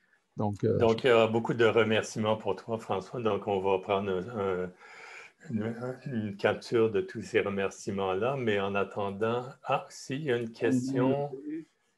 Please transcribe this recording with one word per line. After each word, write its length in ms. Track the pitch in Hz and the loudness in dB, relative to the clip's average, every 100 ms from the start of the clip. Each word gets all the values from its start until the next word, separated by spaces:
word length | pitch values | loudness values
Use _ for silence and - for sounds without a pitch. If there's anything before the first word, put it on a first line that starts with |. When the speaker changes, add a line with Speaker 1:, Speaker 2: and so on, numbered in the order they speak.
| _ _ _ - | _ _ _ -4
Speaker 1:
Donc, 260 | 107 101 | -4 0
euh, 140 | 113 104 | 0 4
Speaker 2:
Donc, 220 | 113 113 | 4 4
Speaker 1:
je 60 | 131 | 6
Speaker 2:
il 20 | |
y 20 | |
a 140 | 117 110 | 6 6
beaucoup 300 | 113 113 120 | 4 0 4
de 100 | 113 | 6
remerciements 720 | 107 107 107 - 117 107 107 | 6 4 2 0 -2 0 0
pour 180 | 104 92 | 0 -4
toi, 220 | - 113 | -4 -6
François. 420 | - 98 - 131 | -2 -4 -4 -4
Donc, 280 | 113 98 104 | 0 0 0
on 120 | 98 | 0
va 200 | 95 95 | 2 2
prendre 320 | - 98 101 | 2 0 2
un, 540 | 92 - 110 98 90 92 | -2 -4 -4 -2 -2 -4
un, 60 | - - - - - - _ - | -10 -20 -20 -18 -20 -20 _ -8
une, 480 | 110 110 113 127 127 143 | -4 -4 -6 -8 -8 -6
une 240 | 117 104 98 | -4 -4 -2
capture 540 | 107 101 - 120 110 | 0 0 0 2 4
de 100 | 98 | 2
tous 220 | 92 113 | -2 -8
ces 160 | 95 107 | -2 0
remerciements-là. 960 | 98 98 98 - - 98 95 92 120 139 | 0 0 -2 -4 -6 -2 0 0 0 -2
Mais 220 | 117 101 | 0 0
en 160 | 98 101 | 0 -2
attendant, 680 | 95 107 101 98 113 120 127 - | -4 -4 -6 -2 -2 -2 -6 -12
ah, 240 | - 135 - | -4 -4 -4
si, 240 | - - 135 | -16 -8 -6
il 60 | 156 | -2
y 60 | |
a 60 | 120 | -2
une 140 | 117 | -2
question. 800 | - 131 127 131 131 131 139 143 | -2 0 0 0 0 2 0 -2
Speaker 1:
Oui. 340 | 139 151 160 160 _ _ | -8 -10 -10 -12 _ _